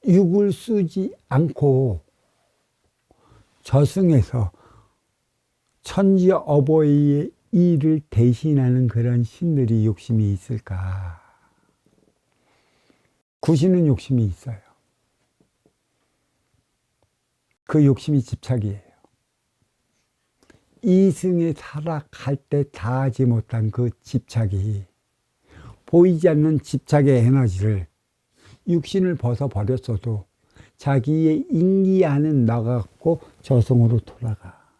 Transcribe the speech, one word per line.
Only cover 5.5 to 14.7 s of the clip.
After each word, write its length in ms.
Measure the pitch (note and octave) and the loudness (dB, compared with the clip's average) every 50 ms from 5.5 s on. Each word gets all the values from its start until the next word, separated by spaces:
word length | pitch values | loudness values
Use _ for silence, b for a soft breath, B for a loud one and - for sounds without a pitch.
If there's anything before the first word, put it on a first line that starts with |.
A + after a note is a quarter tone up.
| _ _ _ _ _ _ _ | _ _ _ _ _ _ _
천지 480 | - - F#3+ G3 G3 G3 F#3+ F3+ F#3 | -8 -4 0 2 2 2 4 4 2
어버이의 1000 | F#3+ - - - D3 D3 C#3 C#3+ D#3 D#3+ D3+ D3 D3 D3 D3 C#3+ C#3+ D3 D3+ C4 _ _ _ _ - | 2 2 0 0 2 2 2 4 2 2 4 4 4 2 2 2 0 0 -2 -6 _ _ _ _ 0
일을 480 | F3+ F3 F3 E3+ D3+ C#3 D#3+ D#3 D#3 - _ | 2 2 4 2 2 2 0 0 0 -4 _
대신하는 760 | - G#2 A#2 B2 B2 - - D#3 D3+ C#3 C3 B2 B2 B2+ B2+ A#2+ | -2 2 2 2 2 0 -2 0 0 2 2 2 2 2 0 0
그런 360 | - A#2 A#2 A#2+ B2 A#2+ A#2+ | 0 -2 -2 0 0 -2 -2
신들이 600 | A2 - - F3+ E3+ D#3+ C#3 B2+ A2 A#2 A2+ G#2+ | -4 -6 -6 -4 -2 0 0 0 0 0 0 0
욕심이 460 | A2 G#2 - - - A#2 A2 G#2+ G2+ G2+ | 0 -2 -4 -6 -4 -2 0 0 0 -2
있을까? 880 | F#2 - - A#2+ G#2+ _ - G2 F2+ F#2 F#2 F#2 F#2+ F#2+ F2+ E2+ E2 b b b b b b b b b b b _ _ _ _ _ _ _ _ _ _ _ _ _ _ _ _ _ _ _ _ _ _ _ _ _ _ _ _ _ _ _ _ _ | -4 -6 -10 -10 -10 _ -10 -10 -8 -8 -8 -8 -8 -10 -12 -14 -16 b b b b b b b b b b b _ _ _ _ _ _ _ _ _ _ _ _ _ _ _ _ _ _ _ _ _ _ _ _ _ _ _ _ _ _ _ _ _
구신은 460 | - - E3+ C#3+ D3 F#3 F#3 F3+ E3+ | -2 0 0 2 2 2 2 2 2
욕심이 380 | D3+ C3 - - - C3+ B2 A2+ | 2 0 -2 -2 -2 -2 0 0
있어요. 420 | G2+ F2 - - B2+ A2 G2 _ _ | -2 -4 -8 -14 -16 -16 -16 _ _